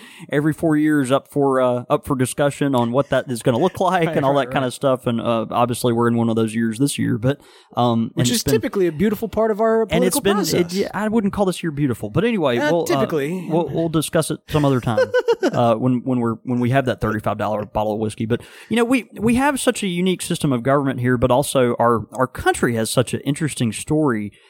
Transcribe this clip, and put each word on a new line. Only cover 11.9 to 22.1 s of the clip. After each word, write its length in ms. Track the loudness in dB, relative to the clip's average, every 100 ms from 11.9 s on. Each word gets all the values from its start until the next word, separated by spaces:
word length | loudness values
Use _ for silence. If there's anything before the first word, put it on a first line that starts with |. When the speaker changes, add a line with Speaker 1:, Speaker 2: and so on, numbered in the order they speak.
| -2 -4
Speaker 1:
but 140 | 0
anyway, 340 | 0 0 0 0
Speaker 2:
Uh, 120 | 0
Speaker 1:
we'll, 100 | 0
uh, 40 | 0
Speaker 2:
typically. 600 | 0 0 -2 -4 -6 -2
Speaker 1:
we'll, 200 | -2 -2
we'll 200 | -2 -2
discuss 420 | -2 0 0 0
it 100 | -4 -4
some 180 | 0 2
other 140 | 0
time, 180 | 0 0 0 0 0
Speaker 2:
<laughs> 240 | 0 0
Speaker 1:
uh, 240 | 2 2 2
when, 260 | 0 0
when 140 | -2 -2
we're, 140 | -2 -4
when 160 | -4 -2
we 100 | 2
have 140 | 2 0
that 140 | 0
thirty-five 380 | -2 -2 -2 -4
dollar 260 | -4 -4
bottle 300 | -4 -4 -2
of 60 | -2
whiskey. 260 | -4 -4 -4
But, 160 | -4 -6 -16 -4
you 80 | 0
know, 80 |
we, 240 | 2 0 -2 -4
we 160 | 0 2
have 220 | 2 0
such 220 | 0 0
a 40 | 0
unique 360 | 0 0 0
system 300 | -2 -2 0
of 100 | 0
government 380 | 2 2 2 0
here, 180 | 0 2
but 120 | 4
also 440 | 2 2 2 2 4
our, 280 | 2 2 -2